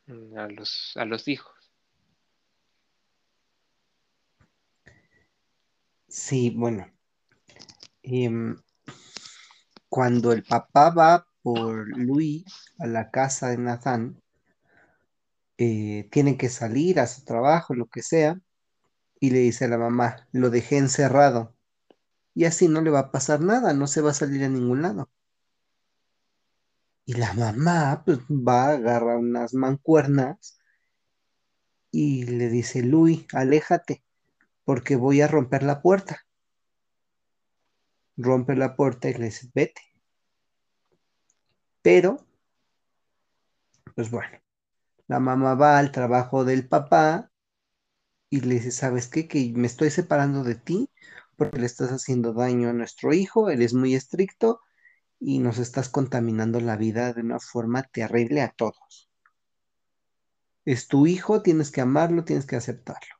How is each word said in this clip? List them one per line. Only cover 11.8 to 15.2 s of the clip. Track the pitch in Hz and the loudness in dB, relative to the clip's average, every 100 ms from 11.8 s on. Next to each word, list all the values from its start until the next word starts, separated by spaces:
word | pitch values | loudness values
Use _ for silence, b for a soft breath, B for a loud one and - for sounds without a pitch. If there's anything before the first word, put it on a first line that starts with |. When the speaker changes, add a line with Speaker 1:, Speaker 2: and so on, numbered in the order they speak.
| 107 123 | -8 -6
Speaker 2:
Louis | 123 143 156 156 190 B B - | -2 0 -2 -6 -12 B B -10
a | 117 | -6
la | 113 110 | -6 -4
casa | 131 139 - 127 | -2 -2 -2 -4
de | 120 | -4
Nathan, | 120 120 139 120 123 - _ _ _ _ _ _ _ _ _ _ | -4 -4 -4 -4 -6 -12 _ _ _ _ _ _ _ _ _ _